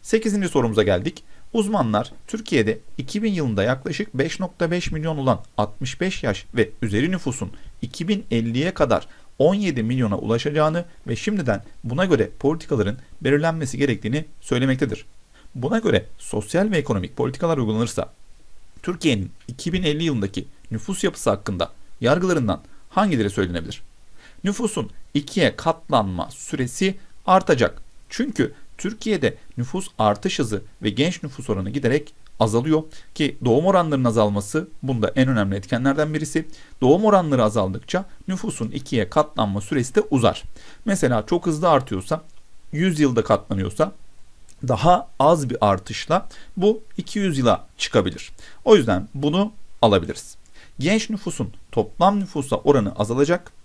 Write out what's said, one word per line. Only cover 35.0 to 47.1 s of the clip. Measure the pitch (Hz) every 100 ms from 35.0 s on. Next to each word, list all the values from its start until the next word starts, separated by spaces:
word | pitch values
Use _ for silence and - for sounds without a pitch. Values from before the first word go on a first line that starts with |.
| 104 -
en | 131
önemli | 117 98 98
etkenlerden | - 120 135 139 151
birisi. | 156 156 160 156 - - -
Doğum | 131 170 214
oranları | 202 165 131
azaldıkça | 110 110 95 95 - 180 196 - -
nüfusun | 190 220 - 110
ikiye | 143 - 127 98
katlanma | - 151 - 107 98
süresi | 98 147 123 214
de |
uzar. | - 135 113 - - - - - -
Mesela | 196 - 117 -
çok | 170 175
hızlı | 151 175
artıyorsa, | 143 131 95 - 156 - - - - -
yüz | 147 185 151
yılda | 143 117
katlanıyorsa | 107 101 - 98 95 - 160 - - - - - - - 127
daha | 120 160 180 - -
az | 139 170 135
bir | 123
artışla | 104 95 - - - 170 - - - -
bu | 202 233 - -
iki | -